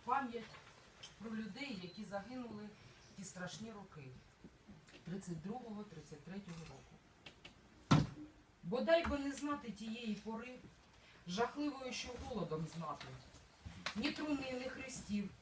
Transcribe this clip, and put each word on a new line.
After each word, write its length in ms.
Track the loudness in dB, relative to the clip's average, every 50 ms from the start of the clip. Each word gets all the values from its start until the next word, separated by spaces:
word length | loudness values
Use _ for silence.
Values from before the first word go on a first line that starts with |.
| 2
пам'ять 460 | 4 4 4 4 2 -2 -4 -6 -6 -12 -16 -16 -18 -18 -18 -20 -20 -16 -14 -14 -14 -12 -10
про 160 | -6 -4 -2
людей, 440 | -2 -2 -4 -4 -6 -4 -4 -4 -4 -6
які 200 | -8 -8 -8 -8
загинули 600 | -4 -4 -4 -4 -4 -6 -6 -4 -4 -6 -6 -8 -10 -12 -14 -18 -18 -18 -18 -20 -16 -12
в 40 |
ті 60 | -8 -6
страшні 480 | -6 -4 -4 -4 -6 -4 -6 -8 -8
роки 360 | -8 -10 -12 -12 -12 -12 -12 -10 -12 -14 -16 -18 -20 -18 -18 -18 -18 -18 -18 -18 -18 -16 -16 -18 -18 -14 -6
тридцять 360 | -4 -4 -4 -2 -4 -4 -4
другого, 420 | -2 -2 -4 -4 -4 -6 -6 -6 -6
тридцять 400 | -8 -8 -12 -10 -10 -12 -12 -10
третього 340 | -8 -8 -8 -6 -6 -8 -8 -8 -10
року. 1300 | -12 -14 -14 -16 -18 -20 -20 -20 -20 -18 -18 -18 -18 -16 -20 -20 -20 -18 -20 -20 -20 -20 10 12 12 12 12 8 0 -8 -10 -12 -14 -20 -20 -20 -20 -10 -2
Бодай 420 | 2 2 4 8 10 10 10 10
би 140 | 6 2 4
не 120 | 2 2
знати 400 | 0 0 2 2 2 2 0 -6
тієї 440 | -6 -6 -4 -4 -4 -2 0 0 0
пори, 400 | 0 0 -2 -2 -2 -4 -6 -8 -10 -12 -14 -16 -18 -20 -20 -20 -20 -20 -20 -20 -14 -6
жахливої, 680 | -2 4 4 4 4 4 2 0 0 0 0 -4 -2 -2
що 160 | -2 -4 -4 -4 -6 -4
голодом 420 | -2 0 0 0 2 2 0 0
знати, 380 | -2 -2 -4 -2 -2 -4 -4 -6 -10 -10 -12 -14 -16 -18 -18 -20 -20 -20 -14 -12 -12 -10 -4 -4 -2 -2
ні 160 | 2 2 2
труни, 400 | 2 2 2 2 2 2 2 -2
ні 180 | -2 -2 -2 -2
хрестів 600 | -4 -4 -6 -6 -6 -6 -2 2 2 2 2 0 -4 -10